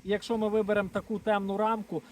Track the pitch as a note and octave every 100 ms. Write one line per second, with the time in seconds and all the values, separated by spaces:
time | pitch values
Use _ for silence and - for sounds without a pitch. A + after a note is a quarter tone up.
0 | F#3+ G3+ - A3+ G#3+ G#3+ G3+ G#3 G3 G3+
1 | - G#3 G#3+ G#3 G3 G3 G#3+ A3+ G3+ D#3+
2 | -